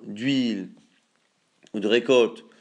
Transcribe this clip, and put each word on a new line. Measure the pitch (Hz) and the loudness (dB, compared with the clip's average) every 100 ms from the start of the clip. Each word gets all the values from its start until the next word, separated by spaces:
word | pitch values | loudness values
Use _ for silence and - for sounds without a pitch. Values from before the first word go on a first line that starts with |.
d'huile, | - 104 127 135 123 101 92 - _ _ _ _ _ _ _ _ _ | -14 -8 -2 0 -2 -4 -8 -16 _ _ _ _ _ _ _ _ _
ou | 107 | -6
de | 101 | 0
récolte, | 120 120 127 113 - - _ | 0 4 4 4 -2 -18 _